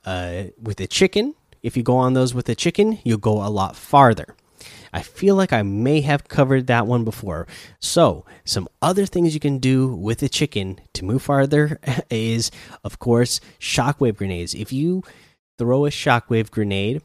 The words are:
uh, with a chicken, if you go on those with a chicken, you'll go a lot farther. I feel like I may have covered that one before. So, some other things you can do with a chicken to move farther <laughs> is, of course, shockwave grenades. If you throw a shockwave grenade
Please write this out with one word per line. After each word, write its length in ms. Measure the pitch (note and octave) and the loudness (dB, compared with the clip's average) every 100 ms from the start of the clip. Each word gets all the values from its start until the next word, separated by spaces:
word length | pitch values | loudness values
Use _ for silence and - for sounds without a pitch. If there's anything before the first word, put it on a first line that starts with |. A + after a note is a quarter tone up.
uh, 400 | - F#2 F2 F2 G2 _ | -6 -6 -6 -8 -10 _
with 200 | A2 G2+ | -10 -8
a 60 | F#2+ | -8
chicken, 480 | - F#3+ - B3 - _ _ | 0 0 0 -4 -6 _ _
if 140 | A#2+ C3 | -6 -2
you 60 | |
go 140 | A#2 B2+ | 0 2
on 180 | B2+ | 2
those 180 | C3 B2+ | 2 2
with 160 | A#2+ - | -2 -4
a 60 | |
chicken, 440 | A#2 F3 E3+ G#3+ G#3+ | -2 -2 2 0 2
you'll 140 | - A2 | -2 0
go 260 | A2 G#2+ | 2 0
a 40 | G2+ | 0
lot 280 | G#2 F#2+ - | -2 -4 -6
farther. 580 | - C#3+ C3 G#2+ - - _ _ - - - | 2 6 8 6 -4 -18 _ _ -20 -20 -12
I 80 | E2 | -12
feel 320 | - - F#3+ | -12 0 2
like 180 | F#3+ F#3+ | 4 2
I 100 | A#2 | 0
may 380 | G2+ G2+ B2 D#3 | 0 -2 0 0
have 260 | C#3+ C#3+ - | 2 -2 -2
covered 380 | - C3+ C3+ B2+ | 0 2 2 2
that 180 | A#2 A2 | 0 2
one 180 | B2 | 0
before. 420 | A2+ - G2+ D#2+ F2 - - _ | 0 -6 -8 -8 -10 -16 -20 _
So, 440 | - - D3+ D2+ - - | -2 4 4 2 -10 -16
some 240 | - - F2+ _ | -6 -6 -6 _
other 240 | D3+ F#3 | -2 0
things 300 | G3 F3+ E3+ | 0 0 0
you 60 | D3+ | 0
can 180 | D3 C3+ | -2 0
do 300 | C3 C3 C3 | 0 2 0
with 340 | G#2+ G2+ A#2 | -2 -6 -4
a 60 | C#3 | -4
chicken 520 | - D3 G#2+ F#2+ F#2 _ | -2 -2 -4 -6 -10 _
to 100 | - | -10
move 160 | F#2 B2+ | -2 -2
farther 580 | - C#3 C#3 D3+ D3+ D3+ - | 0 2 2 2 2 -2 -4
<laughs> 160 | B2+ - | -4 -4
is, 400 | A2+ A2+ A#2 A2+ - - - | -4 -2 -2 -4 -8 -20 -14
of 160 | G2+ - | -14 -6
course, 420 | B2 A#2 B2 - - _ | 2 2 2 -2 -8 _
shockwave 560 | - - B2 C#3 B2+ G2+ | -4 0 0 2 0 0
grenades. 380 | G2 F2+ F2 | -4 -4 -6
If 180 | - G#2 | -8 -6
you 300 | C3 D#3+ F#3 - - _ _ _ _ | -2 -2 -2 -6 -20 _ _ _ _
throw 260 | A#2 C3 | 0 2
a 60 | D3 | 2
shockwave 600 | - - A#2+ - A2+ A2 | -2 0 0 2 -2 0
grenade 520 | - G#2 G2 G2+ C#3+ | -2 -2 0 -2 -4